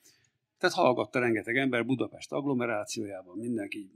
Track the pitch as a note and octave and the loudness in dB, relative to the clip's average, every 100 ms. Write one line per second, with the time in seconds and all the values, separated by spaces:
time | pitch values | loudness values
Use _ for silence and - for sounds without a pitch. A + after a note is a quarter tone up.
0 | - _ _ _ _ - F3+ - C3+ B2 | -20 _ _ _ _ -2 0 4 4 4
1 | G#2+ C3+ A#2+ A2+ A#2 B2+ C3+ A#2+ A#2 B2 | 2 2 2 2 0 0 2 2 0 0
2 | G2+ E2+ - D3 C#3+ B2+ A#2+ G#2+ G2+ A#2 | -2 -6 -6 -4 0 0 0 -2 -4 -6
3 | G#2 F#2 F#2 F#2+ A#2+ A2+ G2 A2 F#2+ | -6 -10 -12 -8 -4 -4 -4 -8 -12